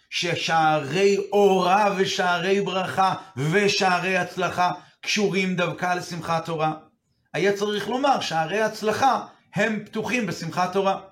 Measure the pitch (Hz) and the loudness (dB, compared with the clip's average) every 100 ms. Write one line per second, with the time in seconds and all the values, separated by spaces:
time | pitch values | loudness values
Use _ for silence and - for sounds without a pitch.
0 | - - 175 160 - 165 156 151 135 170 | -10 -6 -2 -2 0 2 4 2 0 2
1 | 202 196 - 202 202 190 175 196 208 185 | 4 2 2 4 4 4 4 4 4 2
2 | 190 - 180 175 185 196 185 180 175 131 | -2 0 0 0 0 0 0 -2 -4 0
3 | 190 185 - 123 147 196 202 - 190 175 | 0 0 -8 -6 0 2 2 2 2 2
4 | 180 185 175 - 175 - - 151 - _ | 0 -2 -2 -4 -4 0 0 -2 -12 _
5 | - 208 196 185 185 180 170 151 180 175 | -4 0 0 0 0 0 -2 -2 -2 -2
6 | 170 175 156 165 - 165 156 156 - _ | -4 -8 -4 -4 -2 -2 -2 -4 -12 _
7 | _ _ _ 147 190 202 208 208 214 247 | _ _ _ -2 0 0 -2 -4 -4 0
8 | 285 233 - 160 160 208 214 214 214 - | 2 2 0 -2 -2 -2 -2 -2 -2 2
9 | 262 214 - - _ 175 220 214 - 226 | 2 0 -4 -18 _ -2 -2 -2 -6 -6
10 | - 247 202 - 165 170 180 190 190 190 | -4 -2 -2 -6 -6 -2 0 0 0 -2
11 | - | -6